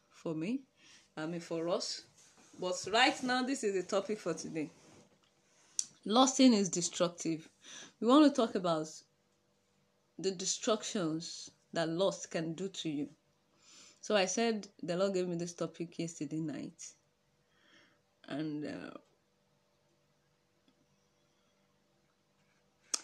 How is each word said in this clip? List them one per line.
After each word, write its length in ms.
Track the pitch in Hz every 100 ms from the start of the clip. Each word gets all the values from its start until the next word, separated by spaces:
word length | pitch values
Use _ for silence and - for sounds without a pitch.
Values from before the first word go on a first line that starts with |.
| _
for 240 | - 170
me, 260 | 160 170 262 - _ - - _ -
I 100 | 156
mean, 140 | 170
for 280 | 170 165 170
us. 340 | 202 - - - - - - - -
But 140 | 180 180 -
right 300 | 220 262 269
now, 200 | 254 254
this 220 | 254 269
is 100 | 214
the 80 | 190
topic 360 | 180 196 196 214
for 160 | -
today. 360 | 165 156 160 151 - - - - _ _ _ _ _ _ - - -
Lusting 500 | - 220 262 262 262
is 140 | 220 196
destructive. 800 | 180 175 - 175 175 170 156 - _ - - - -
We 60 | 220
want 160 | 269 294
to 80 |
talk 200 | 277 233
about 340 | 220 180 160 156 - - _ _ _ _ _ _ _ _ _ _ -
the 120 | 180
destructions 1200 | 180 185 - - 214 - 220 165 156 165 - - _ _
that 160 | 170 160
lust 420 | 165 196 185 -
can 240 | 180 160
do 140 | 160 190
to 200 | 185 165
you. 200 | 147 147 - _ _ _ _ - - - -
So 160 | - 214
I 80 |
said 420 | 185 185 233 214 190 -
the 140 | 165 175
Lord 160 | 196
gave 140 | 190 180
me 80 | 170
this 160 | 175
topic 460 | - 165 - 170 -
yesterday 420 | 170 - 143 156
night. 420 | 160 - - - - - _ _ _ _ _ _ _ - _ _ _ _ -
And, 360 | 139 156 147
uh, 320 | 147 - 82 - _ _ _ _ _ _ _ _ _ _ _ _ _ _ _ _ _ _ _ _ _ _ _ _ _ _ _ _ _ _ _ _ _ _ _ _ _ _ _ -